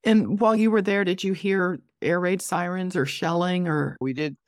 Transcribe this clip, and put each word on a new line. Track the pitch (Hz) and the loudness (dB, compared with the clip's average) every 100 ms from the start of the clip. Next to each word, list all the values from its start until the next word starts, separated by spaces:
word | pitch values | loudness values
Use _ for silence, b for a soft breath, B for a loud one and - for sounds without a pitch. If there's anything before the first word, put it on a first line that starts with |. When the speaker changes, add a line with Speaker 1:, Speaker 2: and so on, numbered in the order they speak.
| 220 | 4
Speaker 1:
And | 220 113 196 | 4 4 2
while | 226 220 | 2 4
you | 220 | 4
were | 214 | 2
there, | 196 202 | 2 0
did | 185 185 | 0 -2
you | 196 | -2
hear | 190 202 190 180 175 _ _ | -2 -2 0 0 -4 _ _
air | - 175 | -2 0
raid | 180 185 | 0 -2
sirens | - 185 175 185 185 185 | -2 -2 -2 -4 -4 -2
or | 139 | -2
shelling | - 165 170 180 180 175 | -2 -2 0 0 0 0
or? | 151 139 139 | 0 -2 -4
Speaker 2:
We | 131 | -6
did | 131 151 143 | -4 -6 -8